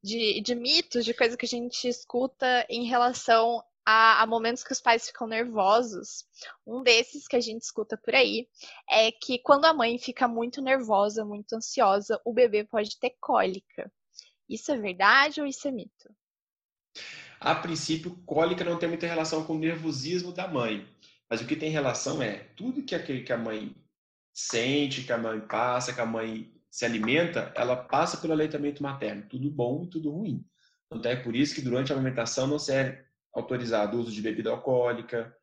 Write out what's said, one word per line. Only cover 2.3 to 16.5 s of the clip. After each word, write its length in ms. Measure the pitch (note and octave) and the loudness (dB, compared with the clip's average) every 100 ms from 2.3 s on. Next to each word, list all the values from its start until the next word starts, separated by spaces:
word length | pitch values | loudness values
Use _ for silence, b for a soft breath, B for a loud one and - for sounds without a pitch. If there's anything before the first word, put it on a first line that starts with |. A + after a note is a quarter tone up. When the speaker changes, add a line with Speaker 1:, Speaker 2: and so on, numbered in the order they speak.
| _ B3+ B3 - | _ 2 2 0
Speaker 1:
em 160 | A3+ A#3+ | -6 0
relação 760 | B3 A#3+ B3 - A3+ A3+ A#3 - _ - | 2 2 0 4 6 6 0 -6 _ 4
a, 360 | A3 A3+ G#3+ | 8 8 8
a 60 | A3+ | 6
momentos 360 | A3+ A3+ B3 | 2 0 -2
que 80 | - | -6
os 80 | C4+ | -2
pais 280 | B3+ A#3 - | 4 4 2
ficam 200 | - A3+ | -10 -6
nervosos, 960 | A3 B3 A3 F#3+ A3 B3 F#3 - - - B B B - | -4 -2 2 4 4 2 -8 -12 -16 -18 B B B -10
um 160 | A#3+ | 0
desses 460 | B3+ A3+ A#3+ D4 - | 4 6 4 -8 -2
que 80 | B3+ | 0
a 60 | |
gente 220 | A#3 A3+ | 0 -6
escuta 340 | - - G#3 A3 | -8 -8 -6 -6
por 180 | - C4 | 0 4
aí 320 | A#3+ G#3+ B3 B B B - | 4 2 -6 B B B 2
é 220 | G#3+ A3+ | 4 4
que 280 | A3+ - B3 | 2 -6 -4
quando 260 | - C#4+ D#4+ | 4 6 8
a 80 | |
mãe 240 | D#4+ A#3 A#3+ | 4 2 0
fica 300 | - - B3 | -6 0 0
muito 340 | A3+ A#3+ C4+ | 0 -4 -4
nervosa, 640 | C4 C4+ A3+ G3+ G#3 G#3+ G#3 | 0 0 4 2 2 0 -6
muito 280 | G#3 G#3 | -10 -8
ansiosa, 680 | A3+ - - G#3+ G3+ G3+ G#3+ | -8 -6 2 4 4 0 -4
o 80 | - | -2
bebê 320 | A#3 A#3+ G#3 | 4 4 4
pode 340 | G#3+ A3+ G#3 - | 0 -2 -4 -4
ter 180 | B3 - | -6 -6
cólica. 720 | - A#3+ F#3+ F#3+ _ - G3+ _ _ B B B _ | 0 2 2 -2 _ -14 -14 _ _ B B B _
Isso 240 | A3 - | -10 -4
é 60 | C4+ | -2
verdade 640 | G#3 F3+ G3 B3+ D4 D4+ | -2 4 6 8 6 0
ou 60 | C#4+ | -6
isso 200 | C4+ C#4+ | -4 -6
é 40 | |
mito? 440 | B3 - _ - G#3+ _ _ _ | -6 -10 _ -20 _ _ _ _